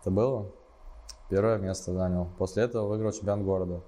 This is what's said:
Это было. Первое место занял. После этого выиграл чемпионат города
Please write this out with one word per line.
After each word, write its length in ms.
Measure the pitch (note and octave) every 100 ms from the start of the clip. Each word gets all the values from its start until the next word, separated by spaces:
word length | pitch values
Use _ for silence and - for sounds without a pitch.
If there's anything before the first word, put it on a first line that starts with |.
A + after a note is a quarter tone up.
Это 100 | -
было. 360 | F#2+ A#2+ B2+ G2 - - - - - - - -
Первое 300 | F#2+ G#2+ A2
место 340 | F#2+ F#2 -
занял. 360 | F#2 F#2 F2+ F2 -
После 240 | F#2+ -
этого 260 | A#2+ A#2+ G#2
выиграл 240 | G#2+ G#2+
чемпионат 320 | G2+ G2 G2+
города 360 | F#2+ F#2+ F2+ F2